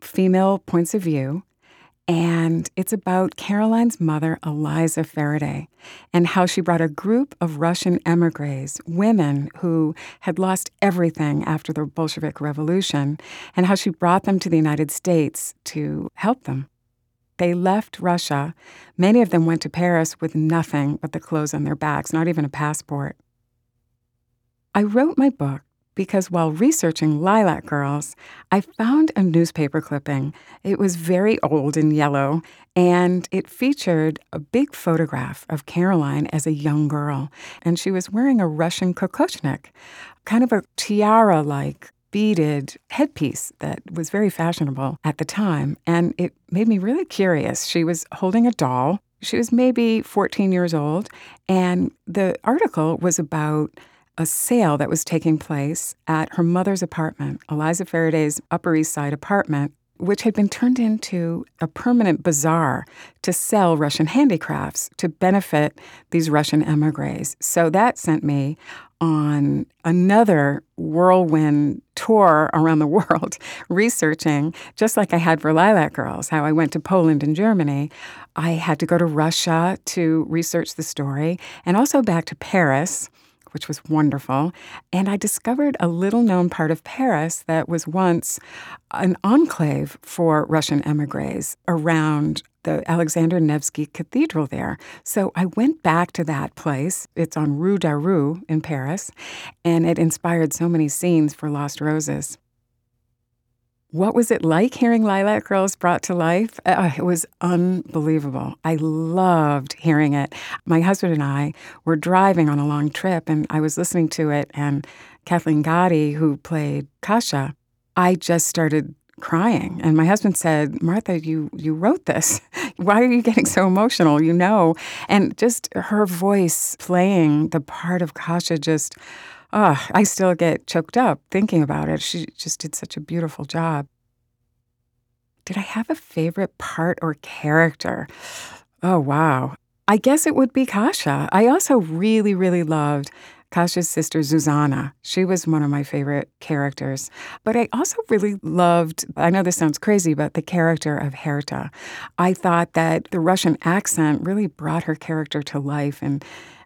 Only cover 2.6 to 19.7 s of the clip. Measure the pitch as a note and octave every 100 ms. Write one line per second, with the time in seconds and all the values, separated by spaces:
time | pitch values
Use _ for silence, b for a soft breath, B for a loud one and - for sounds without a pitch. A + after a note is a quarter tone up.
2.6 | E3 - F#3+ G#3+ F#3+ F#3 F#3+ - - G3+
3.6 | A3 A3+ A#3 - D#3+ D3+ D#3+ D#3+ D#3+ D3
4.6 | D3+ D#3 E3 E3 D#3+ - D3 D3+ D3 C#3+
5.6 | D#3 B B B B F3 F3 F#3+ F3+ -
6.6 | F3 E3+ E3 D3 G3 A#3 C#4 - E3+ D3
7.6 | E3 F3 F#3 F3 - E3+ E3+ D#3 D3 C3+
8.6 | C#3 - - E3+ G#3+ A3 D3 C#3+ C#3+ -
9.6 | F3 E3 D#3 D#3+ B B - E3+ F#3+ F#3
10.6 | - _ G3 F3+ E3+ D#3+ D3+ D3 - D#3
11.6 | - D3+ D3 - D#3 - D#3 - D3 D3
12.6 | D#3 F#3 F#3 C#3+ C#3+ D3+ B B B -
13.6 | F3+ G3 G3+ - F3 F#3 G3+ F#3+ F#3 E3
14.6 | D#3 D3 D3+ - F3+ E3+ C#3+ - - -
15.6 | - D3+ D3 D3+ - - G3+ C4 - C3+
16.6 | C#3 _ _ _ _ _ _ - F3 F3
17.6 | F#3 G3+ - - F3+ F3 - C#3+ D3+ B
18.6 | B B B - F#3 A#3 G#3+ F3 E3 E3
19.6 | D3+